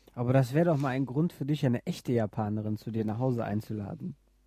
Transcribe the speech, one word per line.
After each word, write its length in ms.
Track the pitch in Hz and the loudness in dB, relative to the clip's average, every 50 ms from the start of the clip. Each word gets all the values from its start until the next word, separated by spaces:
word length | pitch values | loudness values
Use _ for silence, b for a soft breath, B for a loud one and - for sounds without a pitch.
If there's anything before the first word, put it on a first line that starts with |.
| _ - - | _ -14 -8
Aber 180 | - 120 120 127 | -2 0 4 4
das 220 | 135 131 117 131 | 4 4 4 4
wäre 100 | 151 175 | 2 4
doch 120 | 175 160 | 4 2
mal 120 | 135 143 135 | 2 0 0
ein 160 | 123 135 139 | 0 -2 -2
Grund 280 | 123 123 147 165 175 - | -2 0 0 0 0 -2
für 120 | - 143 | -4 -4
dich, 220 | 135 151 147 - | -2 0 2 2
eine 180 | 131 120 120 - | 2 2 2 0
echte 280 | - 175 - - - 123 | -4 -8 -6 -4 0 0
Japanerin 640 | 117 110 101 - - 107 104 107 110 107 110 107 | 2 0 0 -2 -2 -2 -2 -2 -4 -2 -4 -4
zu 120 | 104 - 120 | -4 -6 -6
dir 160 | 110 113 107 | -4 -2 -2
nach 140 | 107 107 117 | -2 -2 0
Hause 240 | 127 131 123 117 110 | 0 0 0 -2 -2
einzuladen. 720 | 107 101 110 110 - 110 107 98 98 104 - - 185 - - _ _ _ _ _ | -2 -4 -4 -4 -6 -8 -8 -8 -8 -8 -8 -10 -10 -12 -12 _ _ _ _ _